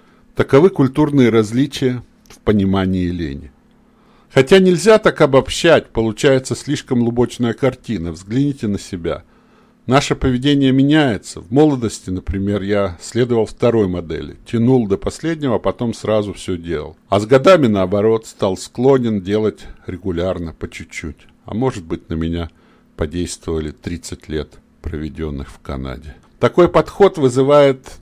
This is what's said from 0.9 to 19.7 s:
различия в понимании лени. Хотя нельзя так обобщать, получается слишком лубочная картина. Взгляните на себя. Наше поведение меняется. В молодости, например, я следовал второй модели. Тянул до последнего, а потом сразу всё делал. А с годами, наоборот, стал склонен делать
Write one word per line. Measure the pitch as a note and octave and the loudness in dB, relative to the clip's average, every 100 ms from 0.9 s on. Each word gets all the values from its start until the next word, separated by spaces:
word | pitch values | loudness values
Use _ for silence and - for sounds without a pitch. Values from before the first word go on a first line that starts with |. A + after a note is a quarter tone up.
| C#3 D3+ C#3+ A#2+ | 2 0 4 4
различия | A2+ G#2 A#2+ C#3+ - C3 B2 - _ _ | 4 2 0 -2 -2 -4 -4 -10 _ _
в | - | -8
понимании | - G#2 F#2+ F#2+ F#2+ F#2 F2 | 0 2 2 0 0 0 -2
лени. | F2 D#2 C#2+ C#2+ _ _ _ _ _ _ _ _ | -4 -8 -10 -16 _ _ _ _ _ _ _ _
Хотя | C3+ C3+ F#3+ | 0 6 6
нельзя | F#3 E3+ F#3+ A3 | 6 2 4 4
так | F#3 - | 4 2
обобщать, | D3 C3+ B2 - E3+ C3+ - | 4 4 2 0 4 4 2
получается | A#2 A2 G#2+ D3 C3 C3 | -4 -4 0 2 2 0
слишком | A#2+ - C#3+ - B2 | -8 -6 -8 -2 -2
лубочная | A#2 A#2+ A#2+ - A#2+ | 0 0 -2 -2 -4
картина. | G#2+ C3 A#2+ - G2+ E2+ | 0 -2 -4 -8 -6 -6
Взгляните | D#2+ F#2+ B2 C#3+ C#3 A2 | -10 -6 -2 -2 -2 -4
на | G2 | -6
себя. | - F#2 E2 C#2+ - _ _ _ _ _ - | -8 -8 -6 -8 -10 _ _ _ _ _ 0
Наше | C3+ - | 0 0
поведение | C#3+ C3+ B2 C#3 C#3+ C3+ | -2 -2 0 0 2 2
меняется. | C3 C#3 D#3 C#3 F#2+ - - | 4 4 2 2 -2 -8 -18
В | F2 | -4
молодости, | C3+ D#3 C3+ A2 - - | 2 2 2 -4 -8 -10
например, | F#2 - G2 G2 G2+ | -8 -6 -6 -2 -4
я | G2 G#2 G2 E2+ | -2 -2 -2 -6
следовал | - A2+ A#2 A#2 G#2 | -8 -4 0 0 -2
второй | - A#2+ A2+ G2 | -2 0 2 0
модели. | F2+ E2 D2+ D2 - - | -2 -8 -10 -12 -16 -8
Тянул | A#2 A#2 C3 G#2 | -2 2 2 2
до | G2 | -2
последнего, | - - D#3+ D#3+ C#3 G2+ | -4 -8 -8 -4 -2 -2
а | |
потом | F#2+ - A#2+ | -2 -4 -6
сразу | A2 G2+ G#2+ G#2 | -6 -2 -2 -2
всё | E2+ - F2+ | -8 -8 -8
делал. | E2 D2+ D2+ - - | -6 -8 -8 -14 -2
А | G2 | -2
с | G#2+ | 4
годами, | C3+ C#3 F3+ B2 | 4 6 6 4
наоборот, | G2+ F#2 G2+ A2 A2+ | 2 0 0 2 0
стал | - - G#2 F#2 | -4 -4 -4 -4
склонен | - - B2+ C3+ A#2 G#2+ | -10 -2 2 2 2 -4
делать | F2+ G#2+ G#2+ - - | -2 -2 -2 -4 -12